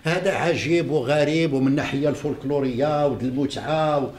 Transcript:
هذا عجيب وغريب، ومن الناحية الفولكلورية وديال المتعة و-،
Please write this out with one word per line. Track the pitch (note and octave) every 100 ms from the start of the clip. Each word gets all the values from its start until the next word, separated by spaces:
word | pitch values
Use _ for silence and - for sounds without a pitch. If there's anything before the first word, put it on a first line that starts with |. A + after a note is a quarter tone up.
هذا | D#3 F3+ F#3+
عجيب | E3 E3 C3 C3 E3+ C3+
وغريب، | D3+ A#2+ D3+ D3 D#3+ D#3+
ومن | C3+ C3+
الناحية | C#3+ - C#3 D3
الفولكلورية | C3 D3 - C3+ C#3+ C3+ A#2+ D3+ D3 D3
وديال | A2 B2+
المتعة | C3 C#3 A#2+ A#2+ D#3 D#3 D3
و-، | B2